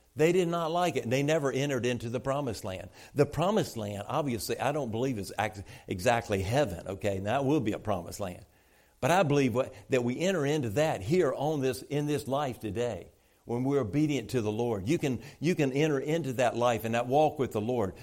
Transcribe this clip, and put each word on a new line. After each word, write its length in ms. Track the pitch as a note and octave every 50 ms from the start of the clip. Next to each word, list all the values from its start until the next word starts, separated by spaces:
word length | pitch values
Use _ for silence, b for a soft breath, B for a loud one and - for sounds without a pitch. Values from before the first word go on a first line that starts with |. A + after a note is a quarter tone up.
| b b _
They 180 | A2+ D3+ E3+
did 160 | F3 F#3 F3 E3
not 220 | E3+ E3+ E3 D#3
like 260 | E3 F3 F3+ E3+ B2+
it. 80 | C3 -
And 80 | A2
they 100 | B2+ C3+
never 280 | C#3+ D3 D#3 E3 C#3 C3+
entered 360 | A#2+ C3 C#3+ C#3+ C3+ A#2+ A#2+
into 240 | B2 B2 A2 A2 A#2+
the 100 | A#2 A#2+
promised 460 | A2+ C3+ C3+ D3 C#3+ A#2+ G2+ - -
land. 240 | G2+ F#2+ F2 - G2 B B B B B
The 100 | C3+ D3
promised 540 | D3 - C#3 E3+ G3 A3 G3+ C#3+ - - A2+
land, 240 | G#2 G#2 G#2 G2+ G2+ -
obviously, 520 | A#2+ D3+ D3+ C#3 A#2 G#2 - - A2+ -
I 100 | A2 C3+
don't 200 | D3 D#3 C3+ A2+
believe 280 | G#2 A2+ B2+ C#3 B2 G2+
is 140 | F#2 - - -
ac-, 240 | G#2+ G#2 - G#2 F#2 B B B B -
exactly 540 | G2 F#2 F2+ B2 A#2 A#2 - - G#2 F#2+
heaven, 440 | F2+ G2 B2 D3 D3 G2+ F2 E2 -
okay? 320 | F2+ G2 F#2+ - G2+ G2 F#2+
Now, 220 | G2 G#2 B2 C#3
it 60 | C#3
will 140 | C3 D3+ D#3
be 120 | A2 G#2+
a 60 | F2+ -
promised 420 | - A2 G2 F2 E2+ E2 F2+ -
land. 240 | G2+ F2+ F2 - - b b b b b b b b b b _
But 100 | B2+ C3+
I 120 | E3+ F#3+
believe 320 | F#3+ C3+ C#3+ C#3+ C3+ B2 G2+
what, 180 | B2 C3 - B B B -
that 160 | C3 B2 A#2+
we 140 | A#2+ B2+ C#3
enter 260 | E3 F#3+ F#3+ E3 C#3
into 240 | C#3 D3+ D#3+ B2 A2
that 300 | G2 D3 D#3 D#3+ B2+ F#2+
here 320 | F#2+ A2 E3+ F#3 E3 C3 A#2+
on 280 | A2+ C#3 D#3 D#3+ C#3+
this, 180 | C3 C3 B2 -
in 260 | - - C#3 D3 D3
this 220 | D3 D3+ C3+ - B2
life 320 | C3 C#3+ D3+ C3 A#2+ -
today 480 | - G#2+ F#2 A2+ A#2+ A#2+ G2+ E2+ - - b b b b b b b
when 180 | - A#2 B2 C3
we're 160 | C3+ C#3+ C#3
obedient 480 | A#2+ G2 A2+ D3 D#3 D#3 C#3+ B2+ G#2+ -
to 120 | - B2
the 100 | G#2 G#2+
Lord. 340 | G#2+ A2+ A#2+ A#2+ A2 G2 F2+
You 120 | A#2 E3+ E3
can, 200 | - C3+ A#2+ B B B B B
you 140 | C3 E3+ F3+
can 180 | D3 C#3+ C3
enter 260 | B2+ C#3+ D#3 D#3+ C#3+ C3+
into 360 | B2+ D3+ D#3+ E3+ C#3 C3+ A#2+
that 240 | A#2 B2 A2+ G#2+ A#2
life 260 | A#2+ B2 A#2 G#2+ -
and 100 | A2+ A2+
that 120 | A#2 B2+
walk 320 | B2 C3 D3+ D#3 D3 D3+ -
with 140 | B2 A2
the 100 | - G#2+
Lord, 320 | G#2 A#2 B2+ A#2+ G2+ F#2 B B